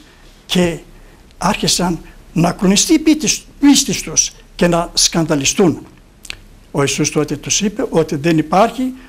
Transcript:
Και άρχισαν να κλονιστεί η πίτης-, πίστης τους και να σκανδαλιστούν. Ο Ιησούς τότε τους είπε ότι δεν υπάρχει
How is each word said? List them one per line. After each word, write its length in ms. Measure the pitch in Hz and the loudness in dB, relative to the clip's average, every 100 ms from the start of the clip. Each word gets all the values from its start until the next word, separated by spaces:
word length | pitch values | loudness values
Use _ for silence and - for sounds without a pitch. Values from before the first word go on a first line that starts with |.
| - - - - | -20 -20 -20 -18
Και 320 | - 185 175 156 - - - - - - | -4 0 0 -2 -14 -20 -20 -20 -20 -4
άρχισαν 640 | 180 - 175 - 180 160 - - - | -2 0 -2 0 -2 -4 -10 -20 -6
να 180 | - 170 | 0 0
κλονιστεί 420 | 165 185 196 - | 2 2 2 2
η 60 | 311 | 2
πίτης-, 460 | 311 302 214 - - - | 2 0 0 -6 -8 2
πίστης 420 | 285 269 - - | 4 4 2 -4
τους 300 | - - - - - | -4 -4 -4 -8 -14
και 120 | - 175 | -2 0
να 220 | 170 170 | 0 -2
σκανδαλιστούν. 920 | - - 175 156 151 135 - 180 - - - _ _ - - - - - | -2 0 0 0 0 -2 2 2 2 -8 -20 _ _ -18 -18 -20 -20 -8
Ο 100 | 160 | -4
Ιησούς 300 | 139 - 147 | -2 -2 -2
τότε 240 | 156 147 | -2 -4
τους 260 | 147 143 - | -6 -4 -2
είπε 240 | 208 214 269 | -2 -4 -2
ότι 260 | 170 156 | 0 0
δεν 220 | 156 165 160 | -2 0 0
υπάρχει 560 | 151 190 226 226 254 254 | 2 2 2 0 -8 -8